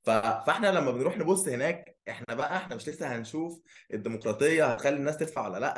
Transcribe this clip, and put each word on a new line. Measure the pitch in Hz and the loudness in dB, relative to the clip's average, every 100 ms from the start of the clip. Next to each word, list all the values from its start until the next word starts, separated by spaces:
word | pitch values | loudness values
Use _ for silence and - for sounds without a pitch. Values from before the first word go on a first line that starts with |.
ف-، | - | 2
فإحنا | 110 110 98 - 175 202 | 2 2 0 2 2 4
لما | 185 139 | 4 2
بنروح | 120 147 208 | 2 0 0
نبص | 160 190 156 | 2 2 2
هناك، | 123 151 190 - - - | 0 0 -2 -8 -16 -12
إحنا | - 117 | -10 -8
بقى، | 117 151 185 | -4 -2 -2
إحنا | 185 120 | -4 -8
مش | 151 | -8
لسه | 151 147 117 | -6 -4 -6
هنشوف | 113 156 170 170 _ - - | -6 -4 -6 -8 _ -20 -10
الديمقراطية | 107 113 110 110 107 147 160 143 | -8 -6 -4 -2 2 4 4 4
هتخلي | 113 143 143 | 2 0 0
الناس | 143 151 | 0 -2
تدفع | 156 135 107 | -4 -4 -6
ولا | 92 | -4
لأ، | 135 | -4